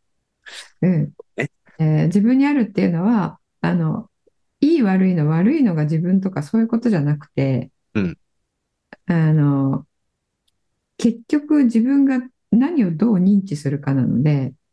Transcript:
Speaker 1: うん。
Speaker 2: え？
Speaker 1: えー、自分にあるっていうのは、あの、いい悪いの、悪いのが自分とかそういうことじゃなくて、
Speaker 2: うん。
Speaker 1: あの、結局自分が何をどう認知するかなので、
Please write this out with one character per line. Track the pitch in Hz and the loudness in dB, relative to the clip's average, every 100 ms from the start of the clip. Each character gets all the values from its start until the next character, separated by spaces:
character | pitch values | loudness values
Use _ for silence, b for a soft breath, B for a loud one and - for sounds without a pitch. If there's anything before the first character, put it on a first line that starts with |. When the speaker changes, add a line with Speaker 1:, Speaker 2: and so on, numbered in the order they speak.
| _ _ _ _ - B B B | _ _ _ _ -20 B B B
Speaker 1:
う | 180 | -2
ん。 | 170 147 - - - | 0 -2 -8 -14 -8
Speaker 2:
え？ | 147 _ _ - | -8 _ _ -4
Speaker 1:
え | |
ー、 | 156 156 160 | 0 0 0
自 | 202 | 2
分 | 220 262 | 2 2
に | 277 | 2
あ | |
る | 294 | 0
っ | 202 | -2
て | - | -2
い | 185 | -2
う | |
の | 165 | 0
は、 | 196 233 165 - _ _ | 0 0 -2 -8 _ _
あ | 170 | -4
の、 | 175 160 - - _ _ _ _ _ | -2 -2 -4 -8 _ _ _ _ _
い | 285 330 | 0 2
い | |
悪 | 208 190 185 | 2 2 2
い | |
の、 | 175 147 | 2 0
悪 | 160 196 320 | 2 2 2
い | |
の | 233 | 0
が | 160 | 0
自 | 151 160 | -2 -2
分 | 175 190 | 0 0
と | 190 | 0
か | - | -6
そ | 151 226 | -4 -2
う | |
い | |
う | 226 | 0
こ | 233 | 0
と | 240 | 0
じ | 185 | 0
ゃ | |
な | 143 147 | 0 -2
く | - | -6
て、 | - 135 131 - _ _ | -4 -2 -2 -6 _ _
Speaker 2:
う | 107 | -4
ん。 | 92 82 _ _ _ _ _ _ _ - - | -4 -6 _ _ _ _ _ _ _ -12 -4
Speaker 1:
あ | 170 156 | 0 2
の、 | 156 143 139 135 139 - _ _ _ _ _ _ _ _ _ _ - | 2 2 0 -2 -4 -8 _ _ _ _ _ _ _ _ _ _ -4
結 | 233 226 - | -2 -2 -4
局 | 302 294 302 | -4 0 0
自 | 247 226 | 2 2
分 | 247 277 277 | 0 2 2
が | 262 247 _ _ | 0 -6 _ _
何 | 226 277 339 | 0 2 0
を | 185 | -2
ど | 156 233 | 0 0
う | 190 | 2
認 | 185 202 | 2 2
知 | 190 147 | 0 -6
す | 139 | -6
る | 143 | -6
か | 143 | -2
な | 135 123 | -2 0
の | 117 | 0
で、 | 151 143 131 - _ | 0 0 -2 -10 _